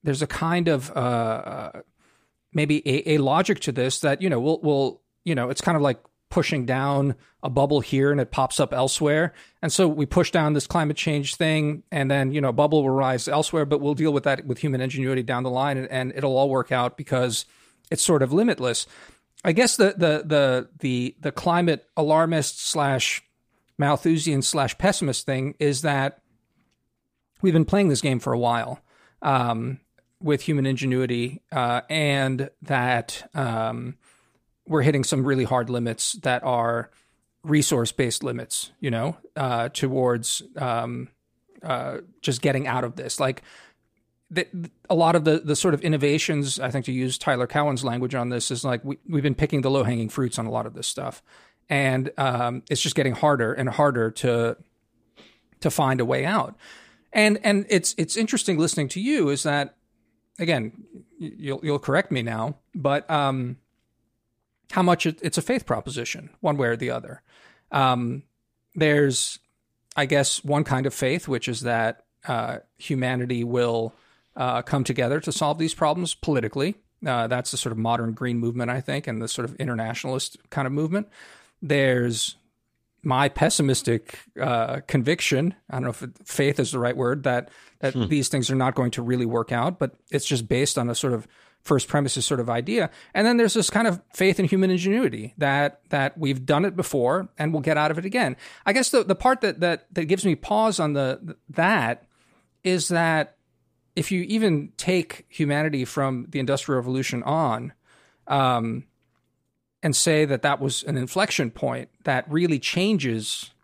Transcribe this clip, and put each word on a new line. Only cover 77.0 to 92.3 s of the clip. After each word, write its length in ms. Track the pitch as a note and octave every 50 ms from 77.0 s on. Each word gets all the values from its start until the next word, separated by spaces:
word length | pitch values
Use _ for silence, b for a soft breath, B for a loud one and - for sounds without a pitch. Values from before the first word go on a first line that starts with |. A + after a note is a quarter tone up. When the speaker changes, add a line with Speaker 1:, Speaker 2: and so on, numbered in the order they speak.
| -
Speaker 1:
Uh, 200 | D#3 B2+ A#2+ A#2
that's 240 | A2+ B2+ B2 B2 -
the 60 | -
sort 160 | - - B2+
of 60 | A2+ A2
modern 340 | A2 A2+ A#2 A#2 A#2 A#2
green 260 | A2 - B2+ B2 A#2+ A#2
movement, 320 | A#2 A#2 A#2 B2 A#2+ A#2
I 100 | B2 C3+
think, 260 | C3 - C#3 C#3+ D3
and 160 | - A#2 A2
the 60 | A2+ A2+
sort 200 | - - A#2+ B2
of 60 | -
internationalist 800 | - C3 B2+ A#2+ A2+ A2+ A2 A2+ - - C3 C3 B2+ - - - - _ _
kind 160 | - D3 C#3
of 60 | C3
movement. 360 | C#3 C#3+ D#3 D#3 F3 G3+ G#3 B B B B B B B B B B B
There's 760 | - C#3 C#3+ C#3+ C#3 C3 B2+ B2 A#2+ A#2+ A#2 A2 - - - _ _ _ _ _ _ _ _ _ _ _ _ _
my 260 | - D3 B2+ B2+ C#3+ C#3
pessimistic, 880 | - - D3+ D#3+ - - D3+ C3+ C3 - - - A#2 A2 - - - - - _ _ -
uh, 400 | C3+ C3 B2 A#2 A2+ A#2+ - - - -
conviction, 640 | - C#3 A#2 C3+ E3+ - - - - C3 C3 - - _ _ _
I 40 | -
don't 100 | B2+ B2+
know 60 | B2+
if 120 | A#2 -
it, 80 | - B2+ - _ -
faith 340 | - - - C#3+ C#3 C#3+ -
is 140 | C3 -
the 80 | - B2+
right 160 | A#2+ A#2+ B2
word, 260 | C3 B2+ A#2+ - D3
that, 280 | C3+ C#3 B2 A#2+ B2 - B B B B B B
that 160 | - C3+ C3
Speaker 2:
Hmm. 140 | C3 A#2 F2+
Speaker 1:
these 200 | D#3 C#3+ C3 -
things 220 | - C#3 A#2+ -
are 60 | C3+
not 180 | C3 B2+ C3 B2+
going 160 | - B2+ A#2+
to 100 | - -
really 240 | A#2+ A#2+ B2+ B2 B2
work 260 | A2+ A#2+ A#2 A2+ -
out, 260 | - A#2+ A#2+ E3 F3+ -
but 160 | C#3+ B2+ - _ _ _
it's 160 | - C#3+ -
just 220 | - D3 B2 A#2 A2
based 280 | B2+ B2 C#3 C#3+ -
on 140 | C#3 B2 A#2+
a 40 | A#2
sort 180 | - - C3+
of 160 | B2 A2 G#2 b b b b b b b
first 240 | _ - D3+ C3+ -
premises 380 | - - D3 C#3+ C3+ - C3+ A#2+
sort 140 | -